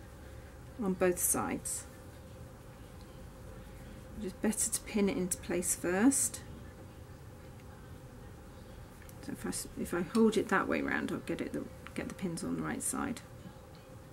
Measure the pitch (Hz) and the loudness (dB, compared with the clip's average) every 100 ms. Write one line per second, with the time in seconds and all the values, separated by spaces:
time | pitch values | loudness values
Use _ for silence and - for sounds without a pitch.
0 | - - - - - - - - 196 185 | -14 -12 -12 -12 -12 -14 -12 0 2 6
1 | 185 175 - - 90 - - - - - | 6 6 4 4 4 0 0 -4 -6 -12
2 | - - - - - - - - - - | -14 -14 -14 -12 -12 -14 -14 -14 -14 -14
3 | - - - - - - - - - - | -14 -12 -12 -12 -12 -12 -12 -12 -12 -12
4 | - - 185 - 220 - - - - 208 | -10 -4 -4 2 2 4 2 0 2 6
5 | 202 - 180 - - 175 185 - 170 185 | 6 6 2 0 0 2 2 2 4 8
6 | 247 269 - - - - - - - - | 8 8 4 0 -10 -12 -12 -12 -14 -14
7 | - - - - - - - - - - | -14 -14 -14 -14 -14 -14 -14 -14 -12 -14
8 | - - - - - - - - - - | -14 -14 -14 -14 -14 -14 -12 -12 -12 -14
9 | - - - - - - - - - 175 | -14 -10 -8 -4 -2 -2 -4 -4 0 2
10 | 185 226 226 - - 190 - 160 69 67 | 4 8 8 8 6 4 4 2 4 2
11 | - 170 - 170 - - - - - - | 2 -2 -2 -2 0 -2 -4 -10 -8 -6
12 | - - 185 165 165 165 156 - - - | -4 -2 -2 -2 -2 0 0 0 0 0
13 | - - - - - - - - - - | 0 -2 -8 -12 -12 -14 -14 -16 -14 -14
14 | - | -14